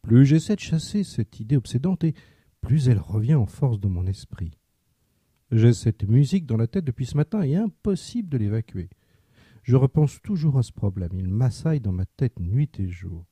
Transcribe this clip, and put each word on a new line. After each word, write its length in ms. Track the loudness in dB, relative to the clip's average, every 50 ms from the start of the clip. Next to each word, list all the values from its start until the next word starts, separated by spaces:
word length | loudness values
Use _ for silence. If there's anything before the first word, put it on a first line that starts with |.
Plus 240 | _ 6 6 8 8
j'essaie 300 | 8 6 2 2 0 -4
de 40 | -4
chasser 440 | -2 -4 -4 -4 -4 -4 -4 -4 -4
cette 360 | -4 -4 -6 -6 -6 -8 -16
idée 160 | -4 0 0
obsédante 480 | 0 0 -2 -4 -2 -2 0 -2 0 -2
et 120 | -2 -2 -4 _ _ _ _ _ _ _ _
plus 280 | -2 0 0 2 4 2
elle 80 | 2 2
revient 380 | 0 -2 -2 -2 2 2 2
en 100 | 2 2
force 340 | 0 -2 -2 -2 -2 0 0
dans 120 | -2 -2
mon 160 | -2 -2 -2 -4
esprit. 500 | -4 -6 -8 -18 -12 -10 -10 -10 -10 _ _ _ _ _ _ _ _ _ _ _ _ _ _ _ _ _ _ _
J'ai 200 | 2 6 6 6
cette 380 | 6 4 0 -2 -2 _ -2 2
musique 380 | 4 4 4 4 2 -2 -2 -2
dans 100 | -2 -2
la 80 | -2
tête 200 | -2 -2 -4 -4
depuis 200 | -4 -6 -6 -8
ce 100 | -4 -2
matin 280 | -2 -2 -2 -2 -2 -2
et 120 | 0 0
impossible 760 | 0 -2 -2 -6 _ _ -2 -2 -2 -4 -8 -8 -8 -6 -4
de 100 | -4 -2
l'évacuer. 500 | -2 0 -2 -2 -4 _ -8 -10 -10 -10 -14 _ _ _ _ _ _ _ _ _ _ _ _ -16
Je 140 | _ 2 4
repense 440 | 4 4 4 _ 2 0 0 0 -6 _
toujours 340 | -6 -4 0 0 0 2 2
à 60 | 0
ce 100 | -2 -4
problème. 380 | -4 -4 -4 -2 -4 -6 -6 -6
Il 140 | -6 -4 -2
m'assaille 520 | -2 0 0 0 -2 -2 -4 -2 -2 -2
dans 140 | -2 -4 -2
ma 140 | -2 -4 -6
tête 320 | _ -4 -4 -4 _ -4
nuit 320 | -6 -2 0 0 0 -2 -4 -6
et 100 | -6 -6
jour. 380 | -6 -10 -12 -12 -12 -12 -16 _